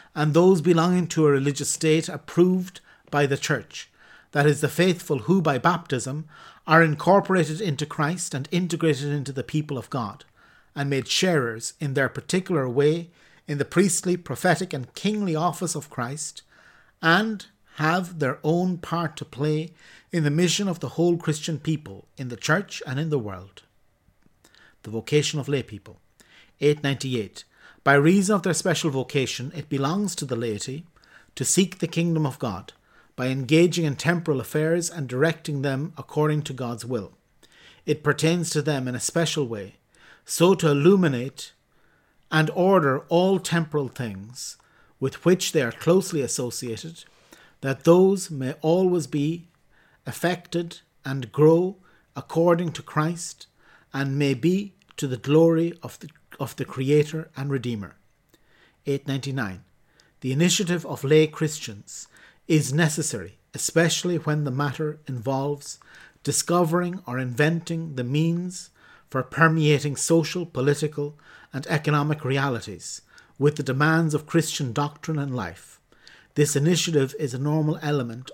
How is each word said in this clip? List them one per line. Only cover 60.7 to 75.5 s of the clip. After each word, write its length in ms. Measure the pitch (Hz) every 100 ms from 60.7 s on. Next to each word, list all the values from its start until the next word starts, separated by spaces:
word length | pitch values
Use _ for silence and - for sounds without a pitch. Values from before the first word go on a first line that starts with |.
| 175 170
of 180 | 151
lay 240 | 135 156 156
Christians 800 | 156 156 - - 104 - - - _ - _ -
is 260 | 160 123
necessary, 640 | 143 165 151 156 113 87 - _
especially 640 | - - 160 165 - 180 170
when 260 | 165 151
the 80 | 147
matter 480 | 127 143 127 151 151 -
involves 720 | 131 110 135 143 143 - - - - - _
discovering 800 | - 143 - 175 170 170 175 185 -
or 100 | 123
inventing 800 | 127 120 151 170 165 165 165 135
the 80 |
means 680 | 123 143 165 170 180 180 - _ - - _
for 140 | 135
permeating 720 | 127 - 160 160 151 143 143 135
social, 500 | - 165 151 180 170
political, 720 | - 135 143 151 147 147 151 - - -
and 120 | 135 139
economic 580 | 160 151 147 147 151 123
realities 800 | 135 139 120 107 90 - - _ - - -
with 160 | 143 151
the 80 |
demands 500 | 147 147 151 160 165
of 120 | 147 151
Christian 480 | 170 160 - 135
doctrine 440 | 113 147 - - 156
and 160 | 139
life. 460 | 123 92